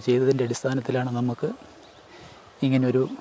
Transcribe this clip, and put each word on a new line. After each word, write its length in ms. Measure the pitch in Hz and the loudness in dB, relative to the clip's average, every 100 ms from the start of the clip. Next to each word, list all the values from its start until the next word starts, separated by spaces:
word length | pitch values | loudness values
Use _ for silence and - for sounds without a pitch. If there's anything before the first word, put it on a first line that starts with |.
| 123 | 2
ചെയ്തതിൻ്റെ 380 | 123 131 135 120 | 4 4 2 0
അടിസ്ഥാനത്തിലാണ് 640 | 117 131 135 123 127 127 120 | -2 -2 -2 -2 -2 -2 -2
നമുക്ക് 320 | 123 117 156 247 - - - - - - - - - - 135 | -2 -2 -4 -6 -14 -20 -20 -20 -20 -20 -20 -20 -20 -4 0
ഇങ്ങനെയൊരു 380 | 131 127 127 135 269 | 2 2 2 0 -4